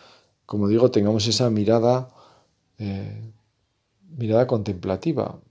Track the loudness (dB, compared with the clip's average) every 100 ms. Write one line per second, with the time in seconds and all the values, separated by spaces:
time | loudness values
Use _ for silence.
0 | -20 _ _ _ -8 -2 2 4 4 4
1 | 2 2 0 0 0 0 2 4 4 2
2 | -2 -16 -20 _ _ _ _ -12 -8 -8
3 | -8 -12 -16 -20 _ _ _ _ _ _
4 | _ -6 0 2 2 0 -2 -6 -4 -4
5 | -2 -4 -4 -8 _